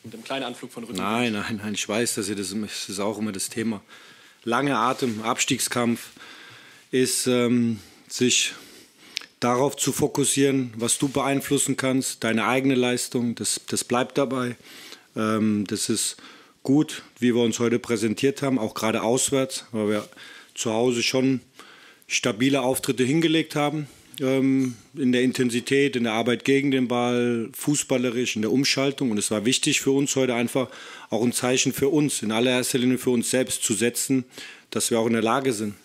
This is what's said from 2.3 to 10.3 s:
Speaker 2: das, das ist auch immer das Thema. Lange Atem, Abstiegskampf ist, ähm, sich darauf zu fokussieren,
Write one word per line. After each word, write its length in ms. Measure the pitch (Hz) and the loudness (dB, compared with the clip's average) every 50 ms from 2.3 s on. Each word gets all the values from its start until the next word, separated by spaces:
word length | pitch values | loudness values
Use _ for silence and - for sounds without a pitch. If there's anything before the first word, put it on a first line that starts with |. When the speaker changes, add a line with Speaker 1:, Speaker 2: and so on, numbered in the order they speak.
| 107 | -4
Speaker 2:
das, 180 | 98 101 90 95 | -4 -4 -4 -4
das 360 | 110 107 101 - - - - | -6 -6 -6 -6 -8 -8 -8
ist 100 | 101 95 | -6 -4
auch 180 | 101 104 110 101 | -4 -4 -2 -2
immer 140 | 110 107 | -4 -4
das 180 | 98 95 - - | -4 -4 -6 -6
Thema. 320 | - 113 113 113 110 98 - _ - - - - - - - - - _ - | -4 -4 -2 -2 -4 -4 -8 _ -20 -20 -20 -20 -20 -20 -20 -20 -20 _ -4
Lange 340 | 117 117 123 139 147 135 113 | -2 0 0 2 2 2 2
Atem, 440 | 113 123 135 - 143 123 110 107 | 2 2 0 0 -2 -2 -2 -2
Abstiegskampf 880 | 110 113 127 - - - 139 113 - - - 123 120 117 117 117 - - - - - - - - - - - - - - - - - _ | -2 -2 -2 0 0 0 0 -2 -2 -2 0 0 2 2 0 -2 -4 -16 -18 -20 -20 -20 -20 -20 -20 -20 -20 -20 -20 -20 -20 -20 -14 _
ist, 340 | - 131 127 127 - - - | 2 2 2 2 2 0 0
ähm, 540 | 127 123 123 120 120 123 123 120 117 113 104 - - - - - - | 2 2 2 4 4 4 2 2 0 -2 -4 -8 -18 -20 -20 -18 -14
sich 460 | - - 123 123 113 - - - - - - - - - - - _ _ - - - - - - _ _ | -2 2 2 4 4 2 0 0 -4 -10 -18 -20 -20 -20 -20 -20 _ _ -20 -10 -10 -10 -10 -10 _ _
darauf 360 | - 120 123 123 135 143 - | 0 2 2 4 2 2 0
zu 160 | - - 139 | 0 -2 -2
fokussieren, 840 | 127 - 151 143 - - 139 - | 0 0 0 0 0 0 0 2